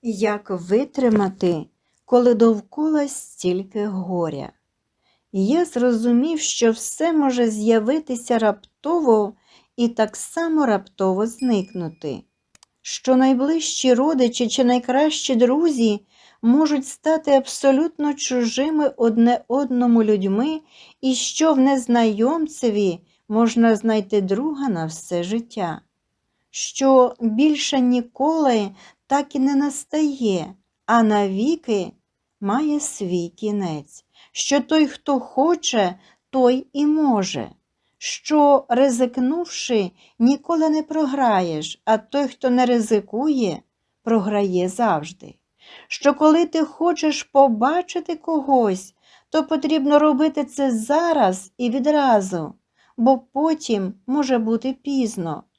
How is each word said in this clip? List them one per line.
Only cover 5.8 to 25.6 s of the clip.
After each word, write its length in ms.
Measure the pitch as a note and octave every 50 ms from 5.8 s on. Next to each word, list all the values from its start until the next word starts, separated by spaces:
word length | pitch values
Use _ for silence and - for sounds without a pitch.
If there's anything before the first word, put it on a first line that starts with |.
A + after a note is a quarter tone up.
| A#3+ B3+ A#3+ A3+ A3+ A#3+ A#3+ A#3+ C4 D#4+ E4+ D#4
що 300 | D4+ - - - A#3+ A3+
все 420 | A3 A3+ - - - - D4+ E4 E4
може 360 | D#4 C#4+ C4+ B3+ B3 A#3+ A3+
з'явитися 880 | G#3+ G#3+ G#3+ A3 A3+ A3+ G#3+ A3 C#4+ D#4+ D#4 - B3+ A#3 A#3+ - B3 A3+
раптово 960 | A3 G#3+ - G#3+ _ _ _ _ - C#4+ E4 F4 D#4 C4 A3+ G#3+ G#3+ G3+ G#3+ _ _ _ _ _ _ _ _
і 120 | - A#3+ A#3
так 280 | A#3 - A3 G#3+ -
само 500 | - - - - E4 E4 E4 D#4+ D#4 D4
раптово 600 | B3 G#3+ F#3+ G3 - _ - G3 F#3+ F#3 F#3 G#3+
зникнути. 960 | A#3 A3+ - C4 B3+ A#3 G3+ F#3+ G3 - F#3 E3+ D#3+ D#3+ _ - D3+ C3 - - _ _ _ _ _ _ _ _ _ _ _ _
Що 340 | - - - _ - C4
найближчі 760 | B3+ C4 C4 C4+ B3 C4 C#4+ D#4+ E4 D#4 - - - - C4 B3
родичі 540 | A#3 C4 D4+ D#4+ C4 B3+ A#3 A#3+ - B3 A3
чи 160 | - - C4
найкращі 720 | A#3+ B3 B3 B3 - B3 C4+ D4 D#4 D4+ - - - C4+
друзі 720 | A3+ A#3+ A#3+ B3+ D4 E4 E4+ D4 B3+ A#3 A3 G#3 G3+ _ _ _ _ _ _ _ _ -
можуть 440 | A3+ A#3+ C#4+ D#4 D4+ D4 C#4 C4+
стати 440 | - - - _ D#4 D#4+ D#4+ D#4+ -
абсолютно 840 | C#4+ C4+ C4 - - - - C#4 C4 C4 D#4 E4+ - - D4 D4 C#4+
чужими 720 | C#4+ - - B3+ B3 A#3+ A3+ A3+ - C4+ D#4 D#4+ D4+ D4 C#4 -
одне 480 | - A#3 A#3 A3 A3+ A#3 A#3+ B3 A3+ - _
одному 560 | A#3 C4+ C#4+ B3 B3+ B3 B3 A#3+ A#3 A#3 A3
людьми, 560 | G#3+ G#3+ G3+ F#3 G3 F#3+ G3+ B3 D#4 D#4+ D#4 - _ _ - - - _ _
і 140 | - C4 C4
що 400 | A#3+ - - - - D#4 D#4+ D#4
в 40 | C4+
незнайомцеві 1400 | B3+ C4+ C4+ C4+ A#3+ - A#3+ A#3+ A#3 A3 G#3+ G3+ A3+ B3+ D4+ E4+ D#4 D4+ - - - A#3+ G#3 G#3 G#3 F#3+ E3+ F3 _ _ _ _ _ _
можна 480 | G#3+ A3 A#3 A3+ A3 A#3 A3+ A3+ A3
знайти 440 | G#3 G#3+ A3+ A3 G#3+ G3+ G3 - G#3
друга 480 | G3 F#3 G3 G3+ C4+ D#4 D4+ C4+ C#4 C4+
на 180 | G3+ E3+ D#3+
все 360 | D#3+ D#3+ - - - F3+ F3 F3
життя. 580 | F3+ G#3 A#3 A#3 _ - A3